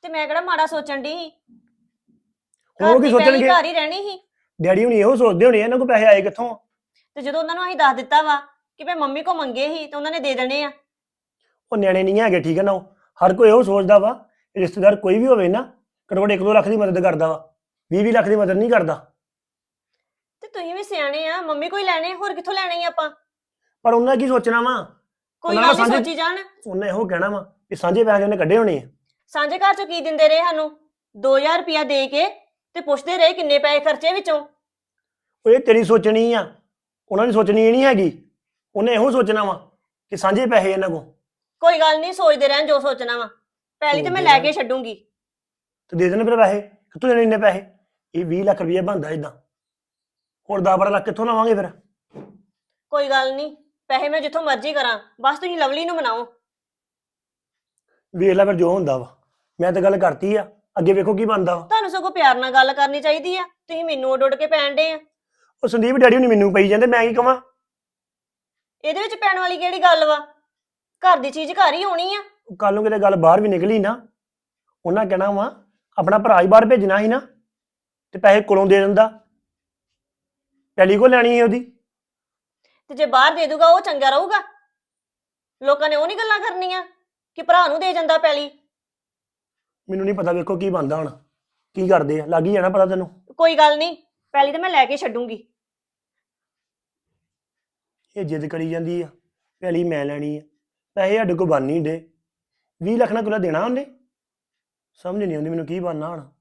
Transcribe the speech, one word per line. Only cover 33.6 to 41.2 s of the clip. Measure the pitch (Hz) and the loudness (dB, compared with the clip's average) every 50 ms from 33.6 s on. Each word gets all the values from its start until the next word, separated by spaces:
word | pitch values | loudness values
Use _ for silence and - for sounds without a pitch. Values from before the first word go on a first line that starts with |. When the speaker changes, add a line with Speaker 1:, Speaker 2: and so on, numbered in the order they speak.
| 285 294 294 294 | 2 2 0 0
Speaker 1:
ਖਰਚੇ | 294 311 294 294 294 330 | 0 -2 -2 0 -2 -2
ਵਿੱਚੋਂ। | 370 403 392 359 311 294 294 294 _ _ _ _ _ _ _ _ _ _ _ _ _ _ _ _ _ _ _ | -2 -2 -4 -4 -4 -4 -4 -10 _ _ _ _ _ _ _ _ _ _ _ _ _ _ _ _ _ _ _
Speaker 2:
ਉਹ | 220 | 4
ਇਹ | 226 262 | 4 4
ਤੇਰੀ | - - 220 226 226 | 4 4 2 2 4
ਸੋਚਣੀ | 165 226 220 180 214 220 220 226 233 | 4 2 2 4 2 2 2 2 0
ਆ, | 233 220 180 151 - _ _ _ _ _ _ _ _ _ _ _ | 0 -2 -4 -6 -12 _ _ _ _ _ _ _ _ _ _ _
ਉਹਨਾਂ | 196 196 220 | -2 -2 0
ਦੀ | 247 | 0
ਸੋਚਣੀ | 214 220 220 180 208 220 220 | 2 0 2 2 2 4 4
ਇਹ | 226 | 4
ਨਹੀਂ | 233 254 269 | 4 4 4
ਹੈਗੀ। | 269 254 196 190 165 - - _ _ _ _ _ _ _ _ _ _ _ | 2 2 2 0 -2 -4 -6 _ _ _ _ _ _ _ _ _ _ _
ਉਹਨੇ | 202 208 233 | -4 -2 0
ਇਹੋ | 240 208 226 277 | 0 2 2 2
ਸੋਚਣਾ | 240 262 233 190 214 214 208 | 2 0 0 0 0 -2 -2
ਵਾ | 196 180 - - _ _ _ _ _ _ _ _ _ | -4 -6 -8 -12 _ _ _ _ _ _ _ _ _
ਕਿ | 202 | -12
ਸਾਂਝੇ | 185 - 190 196 208 262 | -4 -2 0 0 0 0
ਪੈਸੇ | 233 233 214 185 196 | 2 2 2 2 2
ਇਹਨਾਂ | 196 190 190 185 | -2 -2 -4 -4
ਕੋਲ। | 165 156 139 - _ _ | -6 -8 -10 -16 _ _